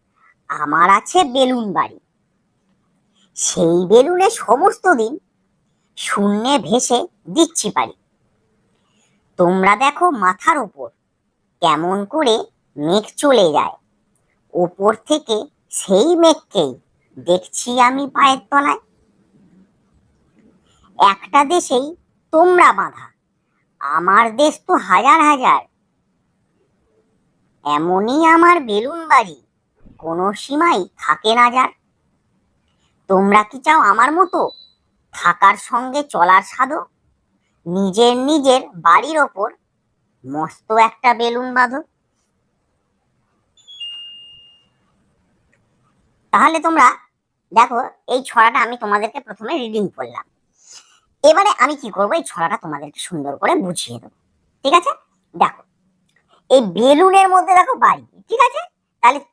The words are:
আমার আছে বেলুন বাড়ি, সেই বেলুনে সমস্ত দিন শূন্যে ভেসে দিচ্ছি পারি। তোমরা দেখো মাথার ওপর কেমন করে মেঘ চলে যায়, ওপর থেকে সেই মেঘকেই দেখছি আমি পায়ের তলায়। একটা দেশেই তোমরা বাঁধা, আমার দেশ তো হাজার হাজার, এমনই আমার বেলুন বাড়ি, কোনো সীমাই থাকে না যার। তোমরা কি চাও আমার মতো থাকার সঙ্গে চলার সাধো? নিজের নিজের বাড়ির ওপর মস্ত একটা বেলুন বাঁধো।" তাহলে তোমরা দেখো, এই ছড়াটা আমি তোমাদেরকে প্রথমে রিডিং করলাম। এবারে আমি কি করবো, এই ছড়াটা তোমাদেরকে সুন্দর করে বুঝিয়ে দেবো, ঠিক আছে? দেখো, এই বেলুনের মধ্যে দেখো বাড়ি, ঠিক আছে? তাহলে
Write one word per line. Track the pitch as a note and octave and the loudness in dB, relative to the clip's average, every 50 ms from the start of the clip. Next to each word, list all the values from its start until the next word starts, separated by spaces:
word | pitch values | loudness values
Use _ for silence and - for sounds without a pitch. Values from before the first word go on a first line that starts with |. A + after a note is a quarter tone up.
| _ _ _ _ _ _ _ _ _ - | _ _ _ _ _ _ _ _ _ -14
আমার | D3 D3+ D3+ D3 D3+ E3 F3 F#3+ | -8 -8 -6 -4 -2 0 2 2
আছে | G3 A3 - - - F4+ F4+ | 0 0 -2 0 0 0 0
বেলুন | B3 A#3+ C4+ B3+ B3+ B3+ A#3+ A3 G3+ | 0 0 0 0 0 0 -4 -4 -4
বাড়ি, | D#3 D#3+ - - - - _ _ _ _ _ _ _ _ _ _ _ _ _ _ _ _ _ _ _ _ _ _ _ _ _ _ _ | -4 -4 -4 -6 -8 -20 _ _ _ _ _ _ _ _ _ _ _ _ _ _ _ _ _ _ _ _ _ _ _ _ _ _ _
সেই | - - - - F3+ F3 E3 E3+ F3+ F#3 | -6 -6 -6 -2 0 0 0 0 0 0
বেলুনে | F3 G#3+ B3 C4+ E4+ F4+ F4+ F#4+ - | 4 4 4 4 4 0 0 0 0
সমস্ত | - - - G3+ A#3+ C#4 F#4 A4 A4+ - - F#4 D#4 | -2 -4 0 0 0 2 2 0 0 0 0 0 2
দিন | A#3 G#3+ A3+ D#4 - _ _ _ _ _ _ _ _ _ _ _ _ _ _ _ | 2 0 -6 -6 -12 _ _ _ _ _ _ _ _ _ _ _ _ _ _ _
শূন্যে | - - - - G#3 G3+ G3+ G3+ G#3+ A#3 C4+ D4 A#3 | -14 -8 -4 -2 -2 0 0 -2 -2 0 0 0 0
ভেসে | E3 D3+ A3 B3+ - - A#3+ B3 F4 - _ _ _ D#3+ | 0 0 -2 -2 0 0 -2 -2 -2 -6 _ _ _ -6
দিচ্ছি | F#3+ D#4 E4 - - - - G3+ | 0 0 0 0 0 -6 -8 -4
পারি। | - C3+ A#2 - - _ _ _ _ _ _ _ _ _ _ _ _ _ _ _ _ _ _ _ _ _ _ _ _ _ _ _ _ - | -4 -4 -6 -6 -8 _ _ _ _ _ _ _ _ _ _ _ _ _ _ _ _ _ _ _ _ _ _ _ _ _ _ _ _ -2
তোমরা | F3 F3 F#3 F#3+ F#3+ G3 G#3 | 0 0 2 2 2 2 2
দেখো | A3 C4+ C#4+ C#4+ - F4 F4+ | 2 0 -4 -2 0 -2 -2
মাথার | C#4+ G#3 F#3+ F#3 G3 - - D#4+ E4 C#4+ | 0 0 -2 -2 -4 -2 -2 -2 -2 -2
ওপর | G#3+ F#3 _ C#3 B2 - _ _ _ _ _ _ _ _ _ _ _ _ _ - | -4 -8 _ -16 -16 -16 _ _ _ _ _ _ _ _ _ _ _ _ _ -2
কেমন | F3 D#3+ D3 D#3 E3+ F3+ G3 G3+ G3+ | 0 0 0 0 -2 -4 -4 -4 -6
করে | G3+ C#4+ D#4+ D4+ A#3 A3 - G#4+ _ _ _ _ _ _ | -6 -4 -2 0 0 0 -2 -4 _ _ _ _ _ _
মেঘ | C#3+ D3 E3 F#3+ G#3+ G#3 - - | -8 -4 -2 -2 -2 -2 -6 -10
চলে | - D4 C#4+ C4 A3 F3+ D#3 | -2 0 2 4 4 2 2
যায়, | C#3+ C#3+ - - - _ _ _ _ _ _ _ _ _ _ _ _ _ _ _ - | 2 0 -2 -2 -10 _ _ _ _ _ _ _ _ _ _ _ _ _ _ _ -4
ওপর | E3+ F3+ E3+ - - G3 G#3+ A3 | -4 -4 -4 -4 -2 0 0 0
থেকে | - _ - D4+ D4 - - G#3+ G#3+ C#4+ - _ _ _ _ | -2 _ -4 -4 -4 -2 -4 -6 -6 -6 -10 _ _ _ _
সেই | - - - F#3 F#3+ G3 C4 E4+ F4+ | -10 -10 -2 0 2 2 4 2 2
মেঘকেই | E4 E4 D#4+ D4 - _ _ - G3 D3+ C3 B2 - _ _ _ _ _ _ _ | 4 4 2 2 0 _ _ -4 -2 -2 -2 -6 -12 _ _ _ _ _ _ _
দেখছি | C3+ A#2+ E3 F3+ F3+ - - - - - A#3+ A#3+ B3+ | -10 -2 -2 -2 -2 -2 -8 -12 -12 -8 -4 -4 -2
আমি | A#3+ B3+ C4 C#4 C#4+ | -2 -2 -2 -4 -8
পায়ের | C4+ - C4+ C4+ C4+ C4+ C4 _ - | -6 -2 0 0 0 0 -2 _ -2
তলায়। | C#4+ C#4+ C#4+ D4 - A4 _ _ _ _ _ _ _ _ _ _ _ _ _ _ _ _ _ _ _ _ _ _ _ _ _ _ _ _ _ _ _ _ _ _ _ _ _ _ _ _ _ _ _ - F#3 G3 | -2 -2 0 -2 -6 -6 _ _ _ _ _ _ _ _ _ _ _ _ _ _ _ _ _ _ _ _ _ _ _ _ _ _ _ _ _ _ _ _ _ _ _ _ _ _ _ _ _ _ _ 2 2 2
একটা | G3 - - - - C#4+ C#4+ | 2 0 -8 0 0 0 2
দেশেই | C#4 F4 F4 - - C#4 B3 C#4 D4+ F4 _ _ _ _ _ _ - | 2 -2 -2 -2 -2 -4 -4 -4 -6 -12 _ _ _ _ _ _ -2
তোমরা | D#4+ D#4 F4+ F4+ F4+ F4+ D#4 B3+ | 2 2 4 4 4 6 4 4
বাঁধা, | G3+ G3 F3 - - - - - _ _ _ _ _ _ _ _ _ _ _ _ _ _ | 4 0 -6 -8 -10 -18 -20 -20 _ _ _ _ _ _ _ _ _ _ _ _ _ _
আমার | - C#3 D3+ D#3+ F3 F#3+ G3 A3 B3 A3+ G#3+ | -8 -4 -4 -2 0 2 2 2 2 2 0
দেশ | B3 D4 D#4 - - _ | 0 0 0 0 -4 _
তো | - F4+ | -2 -2
হাজার | C4 F#3+ G3 F#3 G3 A3+ C#4 D#4 D#4+ D4+ D4+ | -2 0 2 0 2 4 4 4 4 4 2
হাজার, | D4 C4 A#3+ F3+ D3 C3 - _ _ _ _ _ _ _ _ _ _ _ _ _ _ _ _ _ _ _ _ _ _ _ _ _ _ _ _ _ _ _ _ _ _ _ _ _ _ _ - | 2 2 2 2 0 0 -2 _ _ _ _ _ _ _ _ _ _ _ _ _ _ _ _ _ _ _ _ _ _ _ _ _ _ _ _ _ _ _ _ _ _ _ _ _ _ _ -6
এমনই | D3 D3 D3 E3 F3+ F#3 F#3+ G#3 A#3 C4+ D#4 E4 | -4 -4 -2 -2 -2 -2 -2 -2 0 0 2 2
আমার | D#4+ E4+ E4 E4+ F4 F4 E4+ | 2 4 4 4 4 4 2
বেলুন | C4 A3 G3+ G#3 A#3 C#4+ E4+ E4 E4 D4+ | 0 -4 -4 -4 -4 -6 -10 -12 -2 2
বাড়ি, | D4 C4 G#3+ F3 D3 A#2+ _ _ _ _ _ _ _ _ _ - - _ | 2 2 2 -2 -10 _ _ _ _ _ _ _ _ _ _ -20 -20 _
কোনো | D#3+ E3 E3 F3 F#3 G3+ | -10 -8 -6 -4 -4 -4
সীমাই | G3 - - - C#4+ D4+ E4+ E4+ C#4+ G3+ F3 - _ - | -4 -6 -10 -6 -2 0 0 0 0 -2 -4 -8 _ -10
থাকে | - - - - - A3 A#3 | -4 -4 -4 -2 0 0 2
না | A#3+ A#3+ A#3+ | 2 2 2
যার। | B3 B3+ C4 - _ _ _ _ _ _ _ _ _ _ _ _ _ _ _ _ _ _ _ _ _ _ _ _ _ _ _ - | 2 0 -2 -2 _ _ _ _ _ _ _ _ _ _ _ _ _ _ _ _ _ _ _ _ _ _ _ _ _ _ _ 0
তোমরা | F#3+ F#3+ G3 G3+ G3+ G#3 | 0 2 2 4 2 2
কি | G#3 - C#4 C4 | 0 -2 -12 -6
চাও | - D#4 D#4 D#4 | -2 0 2 2
আমার | D4 - - A3+ B3+ D4 | 4 2 2 2 2 0
মতো | D#4 F4+ F#4 F4+ F#4 D4+ F#3+ - - _ _ _ _ _ _ _ _ _ _ _ | 2 0 0 0 0 -4 -4 -4 -6 _ _ _ _ _ _ _ _ _ _ _
থাকার | - - - F3 - - G3 G3 G#3 | -16 -4 -2 -2 0 4 2 2 2
সঙ্গে | - - - B3 A#3+ B3+ C4 B3+ D4 | 2 -6 -6 -6 -6 -4 -4 -6 -6
চলার | C#4+ - - D#3+ F3 F3+ F#3+ G3 | -6 -4 0 0 2 4 4 2
সাধো? | G3 - - B3+ C4 C4 D#4 - - _ _ _ _ _ _ _ _ _ _ _ _ _ _ _ - | 2 -2 -6 -6 -4 -4 -4 -10 -10 _ _ _ _ _ _ _ _ _ _ _ _ _ _ _ -10
নিজের | E3+ F3 F#3+ G3 F#3 F3 A3 A#3+ A#3+ B3 | -6 -4 -2 -2 -2 2 2 2 4 2
নিজের | B3+ C4 C#4+ D#4+ D4 C4 C4+ B3 - - - G3+ | 0 0 0 0 2 4 4 2 2 0 -6 -18
বাড়ির | E3 D#3+ E3 F3 G3+ B3 D4 D#4+ D4+ | -2 2 2 2 2 2 0 0 -2
ওপর | C#4 - - F#3+ G#3 - - _ _ _ _ _ _ _ _ _ _ _ _ _ - | -2 -2 -2 -8 -8 -8 -8 _ _ _ _ _ _ _ _ _ _ _ _ _ -16
মস্ত | C3 C#3+ D3+ D#3+ D#3+ - _ _ - | -10 -8 -8 -8 -8 -10 _ _ -4
একটা | A3 A3+ A3 A3 - _ - B3 A#3 | 0 0 0 0 -2 _ -2 -2 0
বেলুন | A3 A#3+ A#3 A#3 B3 B3+ B3+ B3 | 0 -2 -4 -4 -6 -8 -4 0
বাঁধো।" | B3+ B3 A#3+ C4 D4+ D#4+ _ _ _ _ _ _ _ _ _ _ _ _ _ _ _ _ _ _ _ _ _ _ _ _ _ _ _ _ _ _ _ _ _ _ _ _ - - G#2 G#2 G#2 G#2 G#2 G#2 G#2 G#2 G#2 G#2 G#2 - G#2+ _ _ _ _ _ _ _ _ _ _ _ _ _ _ _ _ _ _ _ _ _ _ _ _ _ _ _ _ _ _ _ _ _ _ _ _ _ - | 0 0 0 -2 -10 -12 _ _ _ _ _ _ _ _ _ _ _ _ _ _ _ _ _ _ _ _ _ _ _ _ _ _ _ _ _ _ _ _ _ _ _ _ -20 -16 -14 -14 -14 -14 -16 -18 -20 -20 -20 -20 -20 -20 -20 _ _ _ _ _ _ _ _ _ _ _ _ _ _ _ _ _ _ _ _ _ _ _ _ _ _ _ _ _ _ _ _ _ _ _ _ _ -2
তাহলে | - G3+ C4+ D#4 D#4+ D#4+ | 0 2 2 2 0 0
তোমরা | E4 E4 D#4+ D4+ B3 B3+ - - _ _ _ _ _ _ _ _ _ _ | -2 0 2 4 4 4 4 0 _ _ _ _ _ _ _ _ _ _
দেখো, | F3+ A3 B3 B3+ A#3+ A#3 C#4+ - _ _ _ | 2 2 2 2 0 -6 -6 -6 _ _ _
এই | - B3 - | -4 -4 -4
ছড়াটা | - - - A#3+ A3 A#3 B3+ C4 | -4 -2 2 2 2 4 2 0
আমি | A3+ A#3 B3 | -2 -2 -4
তোমাদেরকে | A#3+ A3+ G#3 G#3 G#3 G#3+ G#3+ - C#4 | -8 -4 -4 -2 -2 -2 -6 -10 -14
প্রথমে | - A3 G3 _ G#3+ B3 E4+ C#4 | -16 -16 -18 _ -10 -8 -8 -8
রিডিং | A#3+ A3 G#3+ G#3+ G3 - _ | -8 -6 -6 -6 -6 -6 _
করলাম। | - B2 A#2 A#2+ - - _ _ _ _ _ _ _ _ _ - - _ _ _ _ _ _ _ - - | -12 -14 -12 -12 -18 -18 _ _ _ _ _ _ _ _ _ -20 -20 _ _ _ _ _ _ _ 2 4
এবারে | D4+ D#4+ F#4+ G4 G#4 - - | 4 4 6 2 0 2 0
আমি | B3 C#4+ D4+ | -2 -2 -2
কি | D4 - G#3 | -8 -10 -10
করবো, | - F#3+ G3+ G#3 D#4+ | -4 -4 -2 -2 -2
এই | E4+ | -4
ছড়াটা | - - - E3+ E3 E3+ G#3 | -6 -8 -8 -6 -4 -4 -4
তোমাদেরকে | - - D#3+ D3 C#3+ D3 D3 _ - | -6 -8 -12 -12 -12 -12 -16 _ -16
সুন্দর | - - F3+ D3 C3+ C#3 C#3 | -14 -10 -10 -8 -8 -8 -8
করে | - G3 B3 E4+ | -4 -2 -2 -2
বুঝিয়ে | - F#3+ F3 D3+ - - A#2 A#2+ A#2 | -2 -2 -6 -8 -10 -10 -12 -14 -18
দেবো, | - - _ _ _ _ _ _ _ _ _ _ - | -18 -20 _ _ _ _ _ _ _ _ _ _ -2
ঠিক | C#4 D#4+ | 2 2
আছে? | F4 F4 C#5+ D#5+ _ _ _ _ _ _ _ - | 2 2 0 -8 _ _ _ _ _ _ _ -2
দেখো, | E3+ G3+ - - - _ _ _ _ _ _ _ _ _ _ _ _ _ _ _ _ _ - | -2 -2 -2 -2 -10 _ _ _ _ _ _ _ _ _ _ _ _ _ _ _ _ _ 2
এই | B3 C4+ | 2 2
বেলুনের | A3+ F#3 E3+ G3 A#3+ C4+ D4 D4+ F#4+ F#4+ F#4+ G4 F#4+ F#4 | 2 2 -2 0 2 4 4 4 4 4 4 4 4 4
মধ্যে | F#4 F#4 D#4+ F#4+ F4+ | 2 0 2 4 2
দেখো | F4+ F4 C5 A#4+ | 2 4 2 0
বাড়ি, | B3 A#3 G#3 - - - _ _ F3+ _ - | 0 0 0 0 -2 -8 _ _ _ _ -8
ঠিক | A4+ C5 A#4+ B4+ | 0 0 0 0
আছে? | C5+ D#5 F5 - _ _ _ _ _ - | 0 -6 -12 -12 _ _ _ _ _ 2
তাহলে | - B3 C#4+ C#4 - _ | 2 2 2 2 -10 _